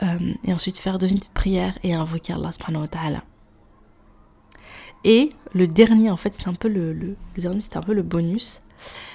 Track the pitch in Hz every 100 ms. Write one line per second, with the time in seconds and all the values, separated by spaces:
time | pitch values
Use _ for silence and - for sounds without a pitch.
0 | 185 175 175 - - 175 - 190 190 190
1 | 185 196 - - 190 185 185 190 185 165
2 | 160 165 - 175 165 165 - 156 151 165
3 | 156 - - _ - _ - _ _ _
4 | - - _ _ _ - - - - -
5 | 214 226 302 - - 180 180 165 220 220
6 | 220 175 208 - 185 175 226 202 165 160
7 | 165 202 - - 175 196 - 160 170 208
8 | 165 170 170 214 - - - - - -
9 | -